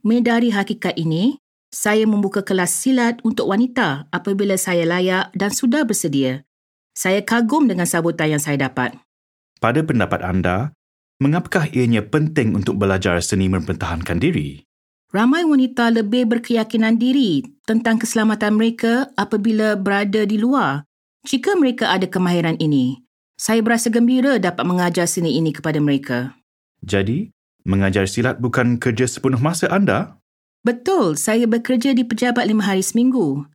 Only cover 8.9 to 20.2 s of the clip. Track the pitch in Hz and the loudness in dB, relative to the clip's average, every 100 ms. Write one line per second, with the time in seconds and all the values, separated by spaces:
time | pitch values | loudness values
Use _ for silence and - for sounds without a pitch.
8.9 | - _ _ _ _ _ _ 113 139 160 | -6 _ _ _ _ _ _ 0 2 2
9.9 | 123 87 - 90 92 90 92 147 _ _ | 0 2 0 -2 -2 0 -2 -4 _ _
10.9 | _ _ _ 139 165 - 185 151 131 120 | _ _ _ 0 0 0 -2 0 0 2
11.9 | 113 104 156 156 156 110 101 98 101 98 | 0 0 -2 0 0 0 0 -2 0 0
12.9 | 95 95 87 - 101 95 92 78 80 80 | 2 2 0 0 0 0 0 -2 -6 -4
13.9 | 82 80 85 175 160 71 69 _ _ _ | -6 -4 -2 0 -2 -6 -10 _ _ _
14.9 | _ _ 190 240 320 330 285 254 247 233 | _ _ 0 2 2 2 2 2 0 0
15.9 | 226 208 247 233 233 - 233 220 226 220 | 0 0 0 0 -2 -2 -2 0 0 2
16.9 | 226 247 277 226 143 - _ - 220 226 | 2 2 2 2 0 -4 _ -4 -2 0
17.9 | 226 226 226 220 220 208 214 226 233 233 | -2 -2 0 0 0 0 2 0 0 -2
18.9 | 240 277 - 202 214 214 214 214 208 196 | 0 -2 -6 -4 -2 0 0 0 0 -2
19.9 | 196 208 214 | -2 0 -2